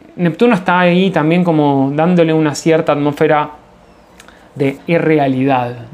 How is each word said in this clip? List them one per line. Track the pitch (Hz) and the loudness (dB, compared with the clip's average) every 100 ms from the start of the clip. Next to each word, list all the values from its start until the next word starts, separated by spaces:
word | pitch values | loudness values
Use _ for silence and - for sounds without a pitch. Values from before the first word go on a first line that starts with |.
| - - | -20 -4
Neptuno | 175 160 240 196 | -4 0 0 2
está | 180 180 | 0 2
ahí | 180 175 190 | 2 2 0
también | 170 151 175 | 0 0 0
como | 175 156 147 139 135 | 2 2 2 0 0
dándole | 147 170 175 160 | 0 0 2 2
una | 160 156 143 | 2 0 -2
cierta | 165 160 160 | 0 0 0
atmósfera | 147 147 143 156 151 151 - - - - - _ - - - - 135 | -2 -2 0 0 0 -2 -12 -20 -20 -20 -20 _ -20 -20 -20 -20 -4
de | 139 135 - | -4 -4 -2
irrealidad, | 170 156 156 139 131 139 127 120 120 117 | 0 2 0 0 0 0 -2 -4 -10 -14